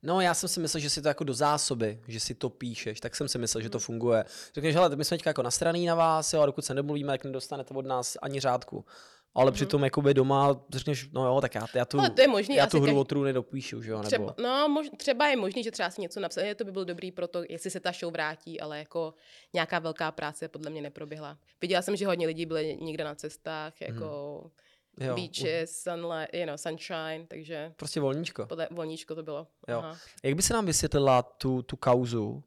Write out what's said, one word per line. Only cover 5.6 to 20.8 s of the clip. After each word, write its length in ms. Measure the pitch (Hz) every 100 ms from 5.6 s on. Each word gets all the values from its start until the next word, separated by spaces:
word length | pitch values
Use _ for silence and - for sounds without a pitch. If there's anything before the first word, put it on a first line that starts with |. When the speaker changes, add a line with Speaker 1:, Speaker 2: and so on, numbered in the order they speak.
| 170 170 175
Speaker 1:
na 100 | 165
vás, 380 | 165 160 156
jo, 80 | 160
a 40 | 143
dokud 200 | 139 147
se 80 |
nemluvíme, 400 | 135 143 147 143
tak 100 | 135
nedostanete 500 | 139 131 - 139 135
od 120 | 135 131
nás 320 | 127 120 -
ani 180 | 139 139
řádku.“ 460 | 131 123 - - - - - - _ -
Ale 80 | 131
Speaker 2:
Mhm. 20 | 120
Speaker 1:
přitom 280 | 139 147
jakoby 300 | 135 - 139
doma 480 | 135 135 139 139 135 -
řekneš, 360 | 135 - 135 131
„No 140 | 127 131
jo, 160 | 131
tak 140 | 135 110
já, 100 | 113
já 120 | 127 123
tu, 140 | 143
Speaker 2:
Ale 100 | 381
to 120 | 117
je 60 | 269
možný, 280 | 214 208 285
Speaker 1:
já 80 |
Speaker 2:
asi 80 | -
Speaker 1:
tu 60 | 160
hru 80 | 139
Speaker 2:
každý 140 | 143
Speaker 1:
o 40 |
trůny 300 | 135 143 139
dopíšu“, 480 | 127 - 135 - 113
že 100 | 113
jo, 60 | 110
nebo 100 | 104
Speaker 2:
Třeba, 280 | 220 101 -
no, 320 | 240 269 302
mož-, 200 | 294 294 -
třeba 300 | 277 247 294
je 80 | 262
možný, 260 | 196 226
že 80 | 226
třeba 180 | - 180
si 120 | 185
něco 180 | 180 -
napsal, 240 | 175 - 196
je, 100 | 202
to 80 |
by 80 | 202
bylo 140 | 190 180
dobrý 260 | 175 185
pro 160 | 185 175
to, 160 | 175 170
jestli 200 | 165 190
se 80 | 180
ta 120 | 180
show 220 | 175 175
vrátí, 480 | 165 151 156 - 160
ale 180 | 151 151
jako 340 | 151 170 160 156 _ - _
nějaká 260 | 180 160 175
velká 320 | 160 156 156
práce 360 | - 151 151 160
podle 240 | 160 151
mě 100 | 156